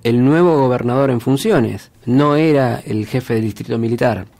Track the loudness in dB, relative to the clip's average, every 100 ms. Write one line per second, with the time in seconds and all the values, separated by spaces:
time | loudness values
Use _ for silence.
0 | -2 0 2 2 2 2 2 0 -2 0
1 | 0 0 0 -2 0 0 0 -4 -14 _
2 | 0 2 2 2 2 2 0 -2 -4 -6
3 | -4 -6 -2 -2 -2 -6 -6 -4 -2 0
4 | -2 -2 -8